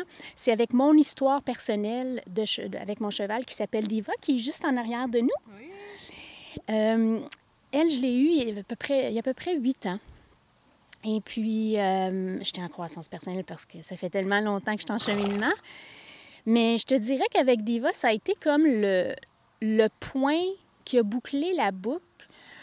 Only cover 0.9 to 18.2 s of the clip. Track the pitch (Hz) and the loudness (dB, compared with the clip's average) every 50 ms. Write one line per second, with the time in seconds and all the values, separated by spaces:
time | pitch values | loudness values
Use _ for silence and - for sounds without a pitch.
0.9 | 302 311 277 - - - 269 269 277 277 - 254 240 - - - 214 208 208 214 | 8 8 6 6 2 0 2 2 2 0 -2 -4 -4 -2 -2 -2 0 -2 -2 -2
1.9 | 233 254 254 254 254 220 - 185 180 220 208 - - - 202 196 196 - 185 196 | -4 -4 -4 -4 -6 -8 -8 -6 -4 -4 -2 -2 -2 -4 -6 -8 -8 -8 -8 -6
2.9 | 208 - 220 208 202 - 202 196 214 254 - - - - 208 - - 214 214 202 | -6 -4 -4 -4 -2 -2 -2 -2 -4 -4 -4 -4 -4 -4 -2 -2 -2 -2 0 0
3.9 | 220 220 202 320 453 - - - 262 240 220 277 - - - 294 254 247 233 226 | -2 -2 -4 -4 -8 -4 -2 0 0 0 -2 -4 -6 -4 -2 -2 -2 -2 -2 -4
4.9 | 240 240 262 240 226 240 233 330 539 - - 226 196 208 254 339 392 403 403 415 | -4 -4 -2 0 0 2 2 2 0 -2 -6 -12 -20 -20 -18 -18 -18 -18 -18 -18
5.9 | 415 - - - - - - - - - - - - - - - 220 214 214 220 | -18 -18 -18 -18 -18 -18 -20 -20 -20 -20 -18 -16 -16 -10 -6 -2 0 2 2 4
6.9 | 226 226 226 220 226 208 - - - - _ _ _ _ _ _ - 294 330 330 | 4 4 4 2 2 0 -4 -8 -14 -18 _ _ _ _ _ _ 0 2 4 4
7.9 | 294 247 262 254 247 247 277 330 339 285 240 226 208 202 196 - 233 - - - | 2 2 0 2 2 4 4 4 4 2 2 0 -4 -6 -8 -8 -8 -6 -2 0
8.9 | 277 269 247 233 214 233 - 262 254 - - 349 359 294 226 262 262 - - 185 | 0 0 0 0 -2 -2 -2 -4 -4 -4 -2 -2 -2 0 0 0 0 0 -2 -4
9.9 | 180 214 - - - - - _ _ _ _ _ _ _ _ _ _ _ _ _ | -4 -4 -8 -14 -20 -20 -20 _ _ _ _ _ _ _ _ _ _ _ _ _
10.9 | - - - 220 214 214 - - - 226 214 220 220 220 220 214 214 208 196 190 | -18 -10 -4 -4 -4 -4 -4 -6 -6 -4 -2 0 0 0 0 0 0 2 2 2
11.9 | 190 190 185 185 190 190 185 185 185 190 196 - - 185 180 165 - - 170 165 | 2 2 2 0 -2 -2 -4 -4 -4 -4 -4 -4 -4 -4 -6 -8 -8 -8 -8 -8
12.9 | - 175 160 - - 165 - 185 180 185 180 - 160 - - - - 165 156 - | -8 -10 -12 -12 -12 -10 -8 -8 -6 -6 -8 -8 -10 -12 -12 -14 -14 -16 -14 -14
13.9 | 185 - 190 170 - 196 190 196 202 208 214 208 202 196 - 220 214 196 - - | -10 -8 -6 -4 -2 -2 0 2 2 2 2 0 -2 -2 -2 -4 -4 -4 -4 -4
14.9 | 208 233 - 220 208 202 202 202 202 202 214 285 415 - - - - - - - | -4 -2 -2 -2 0 0 0 0 0 0 0 0 -2 -2 -6 -16 -20 -20 -20 -20
15.9 | - - - - - - - - - - - 220 226 233 226 226 233 220 - - | -20 -20 -20 -20 -20 -20 -20 -20 -18 -6 0 2 2 4 4 4 2 0 2 2
16.9 | 262 254 208 240 277 262 392 480 - 359 262 262 247 220 208 233 233 233 247 330 | 2 2 2 2 0 0 0 2 2 2 4 4 4 2 2 0 -2 0 0 -2
17.9 | - - 294 233 220 220 | 0 2 2 2 2 2